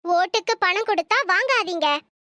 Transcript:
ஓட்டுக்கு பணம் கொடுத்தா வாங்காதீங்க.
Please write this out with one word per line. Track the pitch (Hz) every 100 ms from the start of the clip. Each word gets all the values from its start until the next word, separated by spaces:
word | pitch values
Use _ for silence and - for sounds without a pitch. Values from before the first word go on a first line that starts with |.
| 339
ஓட்டுக்கு | 349 370 440 359 453
பணம் | 370 381 440
கொடுத்தா | 403 330 453 381
வாங்காதீங்க. | 370 523 494 370 339 302 294 _ _